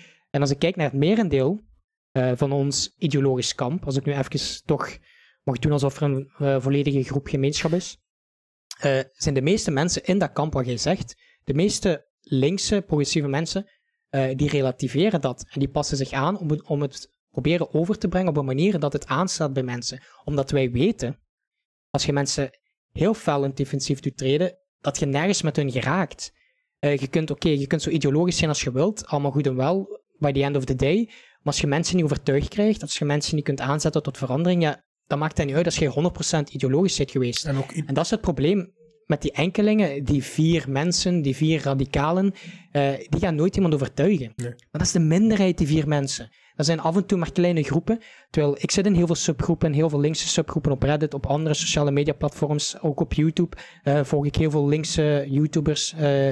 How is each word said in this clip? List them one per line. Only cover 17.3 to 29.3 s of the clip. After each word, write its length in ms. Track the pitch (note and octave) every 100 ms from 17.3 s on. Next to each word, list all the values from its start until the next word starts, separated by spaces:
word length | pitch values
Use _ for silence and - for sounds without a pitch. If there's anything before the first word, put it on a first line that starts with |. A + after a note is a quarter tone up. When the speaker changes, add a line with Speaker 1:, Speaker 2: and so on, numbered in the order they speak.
Speaker 1:
proberen 440 | - C3+ E3+ D#3
over 240 | D3+ E3+ G#3
te 100 | F#3
brengen 200 | F3+ F#3
op 80 | D3
een 80 |
manier 340 | C3+ C3 F#3+ F3+
dat 140 | D3
het 140 | C#3 -
aanslaat 460 | C3+ F#3 - D3+
bij 100 | C3+
mensen. 380 | B2+ A#2+ - C3 - -
Omdat 260 | - C#3+ C3
wij 200 | C#3+ C3
weten, 480 | A#2+ F#3 A3+ A#2+ - _ _ _ _ _ _ _
als 160 | - -
je 60 |
mensen 380 | C#3+ C#3 - C3+ _ _ _ _
heel 220 | - F3+
fel 280 | A3 - C#3+
in 60 | C#3
het 80 | C3+
defensief 440 | C#3 C#3 - C#3
doet 160 | C3+ -
treden, 400 | C3 D3 F3+ - _ _
dat 180 | - -
je 80 | C#3+
nergens 360 | C#3 F3+ G3+
met 140 | D#3 D3+
hun 140 | C#3
geraakt. 600 | B2 C3 F3+ E3 - - _ _ _ _ _
Eh, 180 | D3 C#3+
je 100 | C3+
kunt, 240 | E3+ D#3
oké, 180 | D3 E3+
je 180 | C#3+ C3+
kunt 160 | D#3+
zo 80 | D#3+
ideologisch 460 | D#3+ C#3 D3 F3+ -
zijn 140 | D#3+
als 120 | C#3+
je 100 | C#3
wilt, 340 | B2 F3+ G#3+ -
allemaal 240 | C#3+ C#3+